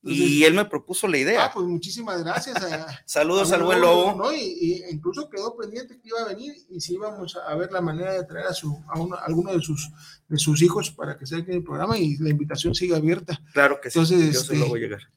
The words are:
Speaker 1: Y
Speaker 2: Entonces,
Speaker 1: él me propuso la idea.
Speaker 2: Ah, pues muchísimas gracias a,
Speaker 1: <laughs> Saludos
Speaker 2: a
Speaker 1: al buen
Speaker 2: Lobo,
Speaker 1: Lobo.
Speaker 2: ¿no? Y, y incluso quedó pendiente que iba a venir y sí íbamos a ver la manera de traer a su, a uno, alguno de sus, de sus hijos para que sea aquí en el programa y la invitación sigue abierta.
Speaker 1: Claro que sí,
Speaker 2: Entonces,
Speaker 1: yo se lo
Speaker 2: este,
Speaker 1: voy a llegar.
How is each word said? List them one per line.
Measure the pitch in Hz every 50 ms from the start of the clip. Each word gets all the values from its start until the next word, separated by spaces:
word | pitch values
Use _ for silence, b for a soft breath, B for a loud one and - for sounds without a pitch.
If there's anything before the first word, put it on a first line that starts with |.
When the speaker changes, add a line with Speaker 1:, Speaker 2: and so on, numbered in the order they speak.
| _
Speaker 1:
Y | - 135
Speaker 2:
Entonces, | 139 143 143 143 147 156
Speaker 1:
él | 160 165
me | 196 208
propuso | 202 - 147 - - 180 - -
la | 196 165 139
idea. | 131 165 226 233 -
Speaker 2:
Ah, | - -
pues | 208 180
muchísimas | 180 175 165 - 185 - 240 233 214 190 175 165
gracias | 165 190 - - 277 247 214 190
a, | 175 - 147 - 160 135 -
Speaker 1:
<laughs> | _
Saludos | - - 147 151 160 180 196 196 170
Speaker 2:
a | 185
Speaker 1:
al | 175 170
buen | 175 185 180
Speaker 2:
Lobo, | 180 175 170 180 180 196 202
Speaker 1:
Lobo. | 185 202
Speaker 2:
¿no? | 262 320
Y, | 311 233 190 175 -
y | 180 165 180 175 - 180
incluso | 165 151 156 175 202 277 294 294
quedó | - 196 202 233 233
pendiente | 233 220 208 214 240 262 240 233 -
que | _
iba | 220 226 233
a | 226
venir | 214 190 208 254 294 294 - _ _
y | 185 170
sí | 151 160 175
íbamos | 190 214 214 214 196 180 170 -
a | 180 - 156 151
ver | 156 180 185
la | 190 185
manera | 175 160 156 165 180 190 190
de | 185 175
traer | 156 160 170 180
a | 185 175
su, | - - 151 147 147 -
a | - - 160
uno, | 165 180 180
alguno | - - 156 165 165 180 196 190
de | 170
sus, | 151 156 156 135 - - B B B B B B B
de | _ 156 143
sus | - 156 147 151 170
hijos | 175 170 208 180 -
para | - - 151 147 143 -
que | 135
sea | 131 165
aquí | 165 170 185
en | 180
el | 180 165
programa | - 143 147 165 202 226 214
y | 175 151 147
la | 139 160 151
invitación | 151 147 147 151 160 131 - 170 170
sigue | - 180 180 170
abierta. | 156 151 156 175 185 180 - 165 - - _ _
Speaker 1:
Claro | 143 143 139 143 -
que | - 123
sí, | - 165
Speaker 2:
Entonces, | 165 160 185 180 165 156 143
Speaker 1:
yo | 127
se | 127 - 156
lo | 151
Speaker 2:
este, | 139 120
Speaker 1:
voy | 120 117
a | 110
llegar. | 104 104 101 - _ _